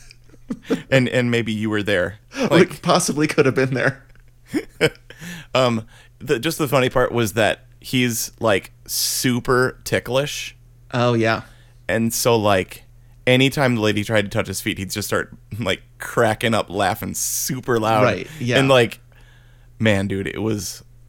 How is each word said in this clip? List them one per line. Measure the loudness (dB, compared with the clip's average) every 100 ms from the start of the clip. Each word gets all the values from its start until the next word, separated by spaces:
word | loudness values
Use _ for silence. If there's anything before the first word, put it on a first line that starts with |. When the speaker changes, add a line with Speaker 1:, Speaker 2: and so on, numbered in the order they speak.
| -18 -20 -20 -20 -14 -14 -6 -6 0
Speaker 1:
And, | 0 2
and | 0 0
maybe | 0 -2
you | -4 -2
were | -2
there. | 0 0 -2 -6 -12 -4
Speaker 2:
We | 2
Speaker 1:
Like | 4 2 0
Speaker 2:
possibly | 0 0 0 0 0
could | 2 2
have | 2
been | 0
there. | 0 -2 -4 -12 -20 -20 -20 -8
Speaker 1:
<laughs> | -8 -8 -2 -2 -2 -14 -20 -16 -16 -4 2
Um, | 2 0 -6 -16 -20 -14
the, | -2 -2
just | -2 -2
the | 0
funny | 2 2
part | 2 0
was | 0 0
that | 2 0 0 -8 -20
he's, | -4 0 0 -2 -8 -2
like, | 0 0 -2 -14 -10
super | -6 -4 -2 -2 -2 2 2 2 -2
ticklish. | -4 -4 0 -2 -2 -6 -12 -16 -20 -20 -8
Speaker 2:
Oh, | -2 0
yeah. | 2 2 0 -4 -20 -20 -14 -4
Speaker 1:
And | -2 0
so, | 0 2 2
like, | 4 2 0 -8 -20 -20 -20 -6 2
anytime | 4 4 2 0 2
the |
lady | 2 0
tried | 0 0
to | 0
touch | -2 -4
his | -6
feet, | -6 -6
he'd | -6
just | -6 -4
start, | -4 -4 -12 -14 -6
like, | -4 -4 -8 -16
cracking | -4 0 2 2 0
up | 0 0
laughing | -2 0 -2 -6
super | -6 -6 -4 -4 -6 -2 0
loud. | 2 4
Speaker 2:
Right, | 2 0 -6 -8
yeah. | 0 2
Speaker 1:
And, | 6
like, | 6 4 -2 -20 -20 -20 -20 -20 -20 -20 -2
man, | 0 2 0
dude, | -4 -6
it | -4
was | -4 -4 -6 -12 -18 -20